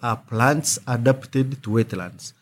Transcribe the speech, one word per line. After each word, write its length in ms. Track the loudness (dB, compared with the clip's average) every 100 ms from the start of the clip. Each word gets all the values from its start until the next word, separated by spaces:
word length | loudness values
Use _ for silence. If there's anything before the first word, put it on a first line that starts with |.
are 140 | -4 -4
plants 600 | -4 2 2 2 -2 -6 -2
adapted 800 | 0 2 2 0 -2 -2 -4
to 80 | -2
wetlands. 600 | 0 0 -4 -10 -14 -18 -20